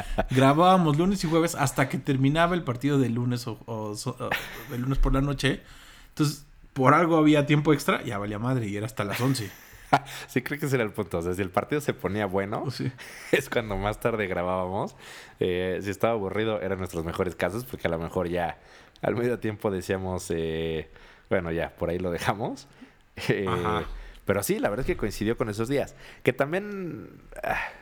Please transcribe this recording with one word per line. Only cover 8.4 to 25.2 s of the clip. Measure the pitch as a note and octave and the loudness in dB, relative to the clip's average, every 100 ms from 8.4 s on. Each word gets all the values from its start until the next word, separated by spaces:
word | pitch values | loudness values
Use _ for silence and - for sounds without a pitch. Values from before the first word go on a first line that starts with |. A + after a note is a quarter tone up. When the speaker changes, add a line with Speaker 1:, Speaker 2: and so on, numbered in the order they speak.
| A#2+ C3 G#2 | 0 0 0
Speaker 2:
y | G2+ | -4
era | |
hasta | A2 - | -4 -4
las | G2+ F#2+ | -4 0
once. | C3 C3 G2 - | 0 0 -4 -12
Speaker 1:
<laughs> | - - - C#3 - - - | -20 -20 0 0 0 -12 -4
Sí, | C3 | -4
creo | - D3 | -2 -4
que | D3 | 0
ese | |
era | C3 | 2
el | G#2+ | 0
punto. | G#2 F#2+ F2 | -2 -4 -2
O | |
sea, | E2+ | -2
si | F2+ | -2
el | F#2 | 0
partido | G2+ - D3 | -2 0 -2
se | C3+ | -2
ponía | - F2 G#2 G2+ | -2 -4 -2 0
bueno, | G2 G2 A#2 D#3+ | -2 -2 -4 -6
Speaker 2:
Sí. | - C3+ - - | -6 -8 -8 -16
Speaker 1:
<laughs> | - - | -16 0
es | - - | 0 2
cuando | B2 G#2+ F#2+ | -4 -2 -2
más | G2+ G#2+ | -2 -2
tarde | A#2+ A2 F#2+ | -2 -2 -2
grabábamos. | F2+ F2+ F#2 F2+ G2+ E3+ - - - - - | -2 0 -2 -2 -4 -4 -10 -18 -18 -20 -2
Eh, | F#2 F2+ F#2 F2 | 0 0 -2 -2
si | G2+ | -4
estaba | F#2+ A2+ | -2 0
aburrido, | A2+ F#2+ G2+ A2 G#2+ | 0 -2 -2 -2 -2
eran | F#2+ F#2+ | -4 -4
nuestros | F#2 E2+ | -4 -4
mejores | D#2+ E2+ F2+ | -4 -2 -2
casos, | - F2 G#2+ | -2 -4 -4
porque | B2+ - F2 | -8 -6 -2
a | |
lo | E2 | -2
mejor | E2 F#2 E2+ | -2 -4 -2
ya | F2 E2 - - - - - | -2 -2 -6 -18 -20 -20 -4
al | - | -2
medio | G#2+ A#2+ G#2+ | 0 -2 -2
tiempo | A2 G#2+ A2 | -4 -2 -2
decíamos, | F#2 F2 F#2+ F#2+ F2+ - | -2 -2 -2 -2 -6 -4
eh, | E2+ D#2+ D#2+ D#2+ D#2+ - - - - _ | -2 -2 -2 -2 -4 -6 -16 -20 -20 _
"Bueno, | G2 E2+ | -2 0
ya, | E2 D2 - | -4 -4 -4
por | E2+ | -4
ahí | F2 | -2
lo | F#2 | -4
dejamos". | E2 - G#2 D3 C4+ - - - _ _ - | -2 -2 -2 -6 -8 -16 -20 -20 _ _ -6
<laughs> | - | -2
Eh, | G2+ F#2+ | 0 0
Speaker 2:
Ajá. | F2+ G2 G#2+ - - - - | 0 0 -2 -4 -10 -14 -8
Speaker 1:
pero | - G2 | -2 0
sí, | G2+ G#3+ | 0 -2
la | A#2 | 0
verdad | G#2+ | -2
es | D3 | -2
que | - | -2
coincidió | A2 - | -4 -2